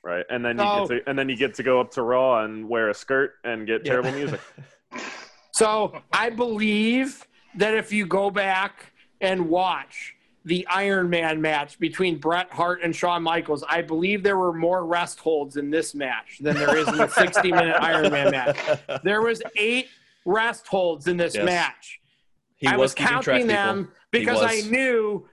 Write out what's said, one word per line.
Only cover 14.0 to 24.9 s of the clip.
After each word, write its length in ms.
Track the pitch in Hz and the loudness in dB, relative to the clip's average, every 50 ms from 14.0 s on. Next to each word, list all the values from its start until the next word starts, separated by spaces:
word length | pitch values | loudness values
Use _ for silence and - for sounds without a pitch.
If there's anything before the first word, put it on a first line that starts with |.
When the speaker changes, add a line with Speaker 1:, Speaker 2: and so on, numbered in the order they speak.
| 175 190 208 202 185 | 0 0 -2 2 2
Speaker 2:
there 140 | 202 196 | 2 2
were 140 | 190 185 175 170 | 2 2 0 0
more 320 | 165 165 170 180 185 170 | 0 0 0 0 0 0
rest 340 | 165 175 175 175 - - - | 0 0 0 -2 -4 -8 -4
holds 360 | - 165 160 147 143 135 131 | -2 0 0 0 -2 -4 -6
in 140 | 143 143 143 | -6 -4 -2
this 240 | 151 165 160 - - | -2 -2 -2 -2 -6
match 440 | 143 143 127 120 110 - - - - | -6 -4 -4 -4 -6 -8 -12 -16 -4
than 140 | 135 151 147 | -2 0 0
there 200 | 147 147 143 151 | 2 4 4 4
is 120 | 156 156 | 4 2
in 100 | - - | 2 2
the 100 | - 220 | 2 2
sixty-minute 680 | - - 233 196 180 - 208 185 180 175 180 170 165 160 170 | 4 6 4 4 4 4 2 2 4 4 4 4 4 2 2
Iron 320 | 156 165 160 160 151 147 | 2 2 2 2 2 2
Man 200 | 147 143 139 143 | 2 4 2 2
match. 260 | 139 131 123 143 139 - - - 151 139 - | 2 2 0 0 0 0 0 -2 -2 -2 -2
Speaker 3:
<laughs> 160 | - 135 135 - | -8 -10 -4 -2
Speaker 2:
There 180 | 185 208 214 | 0 0 2
was 200 | 226 233 226 220 226 - - | 0 0 -2 -4 -6 -6 -2
eight 320 | 208 208 226 240 254 254 - - _ _ _ _ _ _ | 0 0 2 0 -2 -2 -6 -16 _ _ _ _ _ _
rest 420 | 170 190 220 226 233 220 - - | 0 2 2 2 0 -2 -6 -6
holds 400 | - - 196 180 170 160 151 143 | -4 -2 0 0 0 -2 -2 -2
in 100 | 180 180 | -2 0
this 180 | 175 170 165 - | 0 0 0 0
Speaker 3:
Yes. 100 | - 175 | 0 0
Speaker 2:
match. 540 | 180 180 175 160 135 120 _ - - - - _ _ _ _ _ _ _ _ _ _ _ | 2 2 2 0 -2 -4 _ -20 -20 -20 -20 _ _ _ _ _ _ _ _ _ _ _
Speaker 3:
He 120 | _ 143 | _ 0
Speaker 2:
I 40 | 160 | 2
Speaker 3:
was 80 | 196 226 | 4 4
Speaker 2:
was 140 | 131 135 - | 2 2 2
Speaker 3:
keeping 120 | - 143 254 240 262 | 0 0 2 2 0
track, 20 | 262 | 2
Speaker 2:
counting 220 | - 131 254 247 | 2 2 2 4
Speaker 3:
people. 80 | 226 208 | 2 2
Speaker 2:
them 360 | 202 196 196 196 196 180 - _ _ _ _ | 2 2 0 0 -2 -6 -8 _ _ _ _
Speaker 3:
He 80 | - 240 | -2 0
Speaker 2:
because 220 | 220 226 240 220 | 0 2 2 2
I 140 | 214 226 226 | 2 2 2
Speaker 3:
was. 140 | 214 214 214 | -2 -2 0
Speaker 2:
knew 560 | 233 262 269 262 | 0 0 2 2